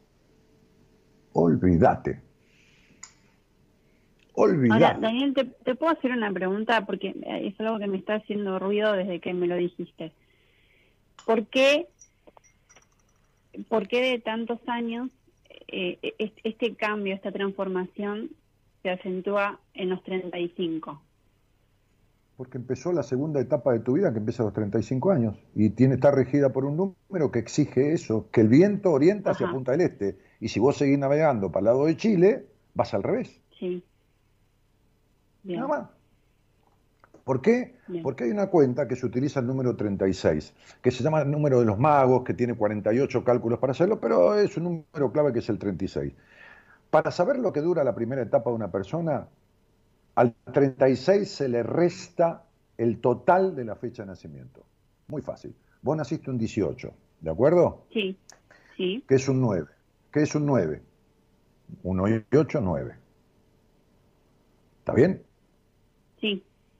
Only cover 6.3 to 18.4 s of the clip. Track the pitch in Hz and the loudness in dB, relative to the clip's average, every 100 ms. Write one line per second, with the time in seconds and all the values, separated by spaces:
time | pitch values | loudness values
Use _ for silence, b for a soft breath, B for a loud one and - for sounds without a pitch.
6.3 | 185 185 202 220 226 202 190 190 - - | -2 -2 -2 0 -2 -2 -6 -8 -10 -8
7.3 | - 208 196 220 220 202 190 190 214 - | -6 -6 -6 -6 -4 -4 -6 -4 -6 -4
8.3 | 208 196 190 190 208 214 196 190 170 185 | -6 -4 -4 -2 0 0 0 -2 -6 -6
9.3 | 180 175 175 175 - 170 - 160 - _ | -4 -2 -2 -4 -6 -14 -14 -16 -16 _
10.3 | _ _ _ _ _ _ _ _ - - | _ _ _ _ _ _ _ _ -10 -2
11.3 | 226 214 262 269 294 349 _ - _ - | -2 0 2 4 2 -2 _ -20 _ -20
12.3 | _ _ _ _ _ _ _ _ _ _ | _ _ _ _ _ _ _ _ _ _
13.3 | _ _ - 202 220 196 247 254 247 226 | _ _ -18 -4 -4 -2 -2 -2 -2 -4
14.3 | 226 226 233 - 240 233 233 254 - _ | -6 -6 -8 -6 -6 -6 -6 -10 -12 _
15.3 | _ _ - - 190 180 - - - 214 | _ _ -20 -14 -8 -8 -6 -10 -8 -8
16.3 | - 226 214 233 - 214 208 196 196 202 | -6 -10 -4 -6 -4 -6 -4 -6 -6 -8
17.3 | 196 196 196 190 185 185 - 202 208 - | -6 -6 -6 -6 -6 -6 -8 -8 -8 -12
18.3 | - | -16